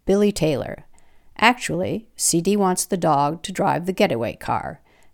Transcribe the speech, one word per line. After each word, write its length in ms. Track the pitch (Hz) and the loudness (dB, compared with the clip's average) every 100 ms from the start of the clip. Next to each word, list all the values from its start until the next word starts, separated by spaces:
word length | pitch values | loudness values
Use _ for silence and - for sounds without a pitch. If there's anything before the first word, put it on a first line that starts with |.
Billy 260 | - 202 208 | 0 2 4
Taylor. 540 | 202 156 123 - - - - - - - - | 2 0 0 -6 -12 -18 -20 -20 -20 -14 2
Actually, 720 | 220 247 - 165 147 196 - | 2 2 -4 -4 -4 -6 -10
C 280 | - - 170 | -4 0 0
D 160 | 180 208 | 2 2
wants 260 | 185 180 | 2 0
the 140 | - 190 | -2 0
dog 440 | 170 143 143 165 | 2 2 2 -2
to 80 | - | -8
drive 340 | 175 147 143 175 | -2 0 0 -2
the 80 | |
getaway 420 | 180 190 117 110 - | 0 0 0 -4 -6
car. 460 | - 120 - - _ _ - | -4 -4 -6 -12 _ _ -20